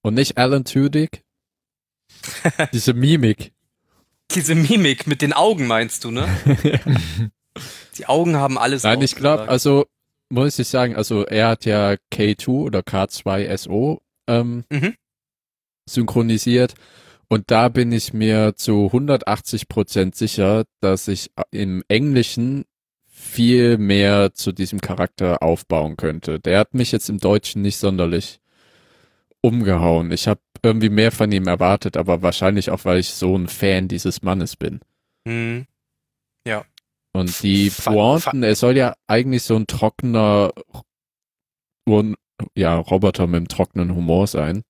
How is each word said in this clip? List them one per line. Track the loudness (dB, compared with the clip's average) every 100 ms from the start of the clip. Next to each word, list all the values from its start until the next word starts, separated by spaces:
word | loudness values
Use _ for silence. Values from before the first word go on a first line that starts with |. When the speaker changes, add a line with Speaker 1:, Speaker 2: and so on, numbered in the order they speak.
Speaker 1:
Und | 0 0
nicht | 0 0
Alan | 0 0 0
Tudyk? | 0 2 0 -2 -8 _ _ _ _ _ _ _ _ _ -20
Speaker 2:
<laughs> | -16 -4 -2 -2 -4
Speaker 1:
Diese | 0 0 2
Mimik. | 2 4 2 0 -8 _ _ _ _ _ _ _ _
Speaker 2:
Diese | -6 0 2
Mimik | 4 4 2 0 -4
mit | -2
den | 0
Augen, | 2 2 2 0
meinst | 0 0 -6 -8
du, |
ne? | -4 -2 0 2
Speaker 1:
<laughs> | 2 2 0 0 -2 -2 -6 -8 _ _ -20 -20 -20 -20 -16
Speaker 2:
Die | 0
Augen | 2 2 2
haben | 0 0
alles | 0 0
Speaker 1:
Nein, | 0 2
ich | 0 0
glaub, | 0 0
Speaker 2:
ausgesagt. | 0
Speaker 1:
also, | 0 4 2 2 _ _ _ _
muss | 0 0 0
ich | -2
sagen, | 0 0 -2
also | -2 -2 0
er | 2 2
hat | 2 0
ja | 2 2 0 _
K | 0 0
two | 0 -2 -2
oder | -2 -4
K | -4 -4 -4
zwei | -4 -4 -4 -4
S | -6 -4
O, | -2 -2 -4 _ _ -2
ähm, | -2 0 -6 -6
Speaker 2:
Mhm. | -4 -4 -6 _ _ _ _ _ _ _ _ -6
Speaker 1:
synchronisiert. | -4 0 0 0 0 2 2 2 -2 _ _ _ _ _
Und | -2 2
da | 4 4
bin | 2 0
ich | 0 -4
mir | -2 2 4 2 0
zu | 0 2 2
hundertachtzig | 0 0 0 0 -4 -4 -8 -4
Prozent | -4 -2 0 -2 -2
sicher, | -4 0 2 2 -2 _
dass | 0 0 -2
ich | -6 -8 -10 -8
im | -6 -4 -4 0
Englischen | 0 2 2 0 -2 -4 -6 -10 _ _ _ _ -20
viel | -12 0 4 6 4 4
mehr | 4 4 4 4 2
zu | 0 -8
diesem | -4 -6 -6
Charakter | -8 -4 -4 -2 -2 0
aufbauen | 0 0 -2 -2 -2 -4
könnte. | -6 -4 -6 -6
Der | 0 2
hat | 2
mich | -2 -2
jetzt | -2 -4
im | -2
Deutschen | 2 0 0 -4
nicht | -4 -2
sonderlich | -2 0 0 -2 -6 -18 _ _ _ _ _ _ _ _ _ _
umgehauen. | 0 2 2 2 4 2 0
Ich | -2 -2
hab | -2 _ _
irgendwie | 0 2 2
mehr | 4 2
von | 2 0
ihm | 0 0
erwartet, | 2 2 2 -2 -4
aber | -2 0
wahrscheinlich | 0 0 0 0 -2
auch, | -4 0
weil | 0
ich | 0
so | -4 -2 0
ein | -2
Fan | -2 0 0 -2
dieses | -4 -6 -4
Mannes | -4 -2 -4 -6
bin. | -8 -10 _ _ _ _ -8
Speaker 2:
Hm. | -6 -6 -8 -12 _ _ _ _ _ _ _ -8
Ja. | -8 -8 _ _ _ _
Speaker 1:
Und | -4 -4 -2
die | 0 2 2
Speaker 3:
Fa-, | 0 0
Speaker 1:
Pointen, | 2 2 2 0 -2
Speaker 3:
fa- | 0
Speaker 1:
er | 2
soll | 2 2
ja | 0 -4 -2
eigentlich | 0 0 -2
so | 0 -2
ein | 0
trockener | -2 -2 -2 -2 2 2 2 0 -4 -18 -20 _ _ _ _ _ _ _ _ _ _ 0
Ur-, | 2 2 -6 _ -14 -10 -2
ja, | 0 0
Roboter | 0 2 2 0 -2
mit | -2
einem | -4
trockenen | -4 -2 -2 -2 -2
Humor | 0 2 2
sein. | -2 -4 -6